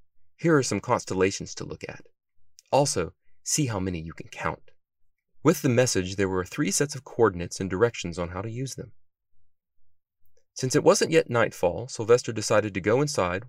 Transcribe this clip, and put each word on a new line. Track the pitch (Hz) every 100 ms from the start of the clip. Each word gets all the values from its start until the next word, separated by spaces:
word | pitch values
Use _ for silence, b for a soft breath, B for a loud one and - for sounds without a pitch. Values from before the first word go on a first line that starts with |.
| - _ - _
Here | 165 156
are |
some | 123 101
constellations | - 113 - 95 95 - 90 -
to |
look | - - -
at. | - - _ _ _ - - _
Also, | 127 143 - 82 - _ -
see | - - 135
how | 104
many | 95 87
you | 80
can | - -
count." | - 80 - - - _ _ _ _ _ -
With | 139 175
the | 139
message, | 120 127 101 92 95
there | 95
were | 92
three | 90 - 170
sets | - 143 139
of | -
coordinates | - 110 87 85 -
and | 95
directions | 90 117 - 87 85
on | 87
how | 90
to | 110
use | 113 135 -
them. | - - - _ _ - - _ _ _ - - _ _ - - _ -
Since | 131 147
it |
wasn't | 151 202 -
yet | 160 -
nightfall, | 120 - - 87 87 120
Sylvester | - 107 123 -
decided | 110 104 107 104
to | 95
go | 90 120
inside, | 147 147 90 90